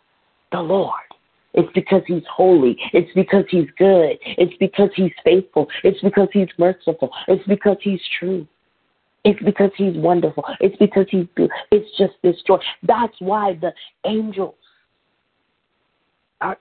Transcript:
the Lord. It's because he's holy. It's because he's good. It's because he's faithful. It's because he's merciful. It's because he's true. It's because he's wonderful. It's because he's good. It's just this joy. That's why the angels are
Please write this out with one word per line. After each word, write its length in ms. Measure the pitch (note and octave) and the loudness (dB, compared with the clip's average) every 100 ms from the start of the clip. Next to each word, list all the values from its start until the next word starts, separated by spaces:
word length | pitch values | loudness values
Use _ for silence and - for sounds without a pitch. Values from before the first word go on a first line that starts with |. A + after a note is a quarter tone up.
| _ _ _ _ _ | _ _ _ _ _
the 80 | F3+ | -10
Lord. 420 | E3 F#3+ E3+ - - - _ _ _ | -2 -2 -2 -8 -14 -20 _ _ _
It's 180 | - E3 | -2 0
because 300 | - G3 F#3+ F3+ | -2 0 0 0
he's 180 | F3 - | -6 -6
holy. 460 | - F#3 F3 B2+ - - | 0 4 6 4 0 -2
It's 180 | E3+ E3+ F#3 | -2 0 -2
because 300 | F#3 G3 F#3 | 2 0 2
he's 180 | F3+ C#3+ - | -2 -2 2
good. 400 | F#3+ F#3 D3+ B2 | 4 4 2 -2
It's 320 | - - F#4 - | -8 -2 -2 0
because 300 | F#3+ - G3+ - | -4 0 0 0
he's 160 | F3+ - | -4 0
faithful. 440 | - F#3 F#3 - - - | 2 2 0 -4 -4 0
It's 180 | - F#3+ | 0 0
because 260 | G3 G3+ G3 | -2 0 0
he's 180 | G3+ F3+ - | 0 -2 0
merciful. 520 | F3 F#3 - D#3+ C3 - - | 0 0 -4 -4 -6 -8 -2
It's 180 | F#3 - | -2 0
because 300 | G3+ G#3 F#3+ | 0 0 0
he's 200 | G3+ F#3+ - - | -2 -6 -6 -8
true. 280 | F3+ F#3+ D3+ _ _ _ _ _ _ _ | -6 -6 -8 _ _ _ _ _ _ _
It's 180 | - - | 0 0
because 280 | G#3 G3 G3 G3 | -2 0 -2 0
he's 220 | G3 E3 | -4 0
wonderful. 460 | D#3+ F3 D#3+ D3 - - | 0 0 0 -4 -10 -2
It's 180 | G3 - | -2 2
because 300 | G3+ G3 F#3+ | 2 2 0
he's 160 | F#3+ F3 - | -2 -4 -2
good. 140 | F3 - - | -2 -4 0
It's 180 | G#3 G#3 - | 0 0 -2
just 160 | F#3+ - | -2 0
this 140 | F3+ E3+ - | -2 -2 0
joy. 140 | F3+ - - | 0 -2 -6
That's 320 | F3 G#3+ A#3 - | -2 0 -2 -6
why 380 | F3+ G#3+ G#3 E3+ | -4 -2 -2 -4
the 140 | E3+ - - _ G3 | -8 -10 -20 _ -6
angels 500 | A3 A3 F#3+ F#3 - _ _ _ _ _ _ _ _ _ _ _ _ _ _ _ _ _ _ | -4 -6 -8 -8 -10 _ _ _ _ _ _ _ _ _ _ _ _ _ _ _ _ _ _
are 160 | F#3 F#3+ | -10 -2